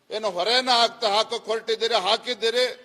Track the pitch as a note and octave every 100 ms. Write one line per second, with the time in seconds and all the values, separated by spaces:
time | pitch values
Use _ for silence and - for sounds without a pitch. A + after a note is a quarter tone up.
0 | - G#3+ G#3+ F3 F#3 B3+ B3+ A#3+ A#3 -
1 | A3 G#3 G#3+ A#3 - A3 A3 A3 A3 A3+
2 | F#3 A3+ B3+ G#3+ A3+ A#3+ B3 -